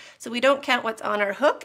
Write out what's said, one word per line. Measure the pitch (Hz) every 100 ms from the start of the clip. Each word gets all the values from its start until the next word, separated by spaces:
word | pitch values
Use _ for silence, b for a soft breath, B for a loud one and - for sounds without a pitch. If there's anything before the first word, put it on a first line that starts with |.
| B B
So | 240
we | 233
don't | 262 277
count | 277 247
what's | 240 220
on | - 208
our | 202
hook, | - 285 -